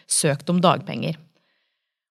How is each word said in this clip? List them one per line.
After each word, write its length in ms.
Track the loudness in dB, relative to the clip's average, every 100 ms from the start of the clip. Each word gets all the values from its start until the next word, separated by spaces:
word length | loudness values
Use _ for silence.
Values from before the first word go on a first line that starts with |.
| -6
søkt 420 | -2 0 -2 0
om 100 | 2
dagpenger. 560 | 4 2 -2 -6 -6 -8 -14 _ _ _ _ _ _ _ _